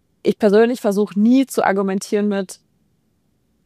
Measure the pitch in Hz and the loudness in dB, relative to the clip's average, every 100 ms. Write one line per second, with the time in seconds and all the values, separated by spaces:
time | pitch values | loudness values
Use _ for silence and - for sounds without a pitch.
0 | _ _ - - 214 208 233 254 214 202 | _ _ -4 0 2 4 2 0 -2 -2
1 | 208 202 220 262 254 - - 196 196 190 | -2 0 2 2 0 -2 0 0 -2 -4
2 | - 208 208 196 190 - _ _ _ _ | -4 -4 -2 -4 -8 -14 _ _ _ _
3 | _ _ _ _ _ _ | _ _ _ _ _ _